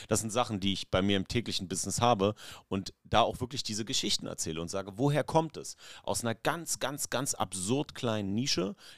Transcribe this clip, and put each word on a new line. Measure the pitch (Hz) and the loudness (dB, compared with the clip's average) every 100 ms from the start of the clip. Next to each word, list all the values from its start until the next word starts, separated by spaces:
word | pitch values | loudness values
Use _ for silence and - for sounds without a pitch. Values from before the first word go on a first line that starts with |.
| - | -2
Das | 107 | 0
sind | 107 | 0
Sachen, | 110 117 104 | 0 0 0
die | 98 | 0
ich | 92 - | 0 0
bei | 95 | 2
mir | 98 101 | 4 2
im | 92 | 2
täglichen | 120 - 90 90 | -2 -2 -4 -4
Business | 92 101 - | -4 -2 2
habe | 120 110 98 107 - - - | 4 6 4 2 -8 -16 -4
und | 98 92 - | -4 -4 -12
da | - 110 | 2 4
auch | 110 - | 4 2
wirklich | 123 139 | -6 -6
diese | - 104 | -4 -4
Geschichten | 110 131 208 - - | -2 0 0 0 -2
erzähle | - 85 80 | -6 -4 -4
und | 85 | -4
sage, | 95 95 98 | -4 -6 2
woher | 143 147 | 2 4
kommt | 131 160 160 87 | 4 2 2 -4
es? | - - - - | -12 -14 -16 -12
Aus | - 98 | -4 -2
einer | 117 | 0
ganz, | 113 - 165 160 - | 0 -2 -2 -4 -4
ganz, | 127 143 - | -4 -4 -2
ganz | 123 139 | -2 -2
absurd | - 101 95 92 135 147 | -2 -2 -2 0 0 0
kleinen | - 120 107 98 | -4 -2 0 0
Nische | 104 139 - 190 202 - | 0 0 0 0 -4 -14